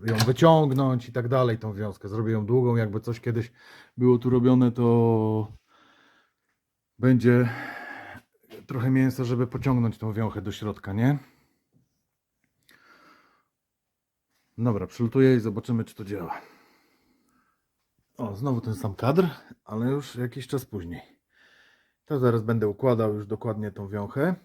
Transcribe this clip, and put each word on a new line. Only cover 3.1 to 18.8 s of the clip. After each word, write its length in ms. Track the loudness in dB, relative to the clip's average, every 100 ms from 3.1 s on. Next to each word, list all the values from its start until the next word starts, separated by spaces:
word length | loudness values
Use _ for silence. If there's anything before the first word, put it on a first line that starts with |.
| -6
kiedyś 320 | -4 -4 -6 _ -20 -20 -18 2
było 220 | 4 4
tu 120 | 4
robione, 420 | 4 6 6 4
to 800 | 2 4 4 4 2 0 -2 -4 -12 _ _ _ _ _ _ _ _ _ _ _ _ _ _
będzie 500 | 2 6 6 4 2 -2 -12 -14 -16 -16 -16 -20 _ _ _ -20 -10
trochę 240 | -4 0
mięsa, 340 | 2 2 0
żeby 220 | -2 -2 -2
pociągnąć 520 | -2 0 2 0 -2
tą 140 | -6
wiąchę 300 | -2 -4 -4
do 100 | -8
środka, 400 | -8 -8 -8 -6
nie? 260 | 0 0 0 -6 _ _ _ _ _ _ _ _ _ _ _ _ _ _ _ _ _ _ _ _ _ _ _ _ _ _ _ _ _ _ _ _ -4
Dobra, 280 | -2 -2 -6
przylutuję 500 | -4 -2 4 4 4
i 40 |
zobaczymy, 440 | 0 -6 -4 -4
czy 100 | -4
to 100 | -12
działa. 360 | -12 -10 -10 -12 -14 _ _ _ _ _ _ _ _ _ _ _ _ _ _ _ _ -12
O, 200 | -10 -6
znowu 240 | -4 -4
ten 140 | -4
sam 200 | -6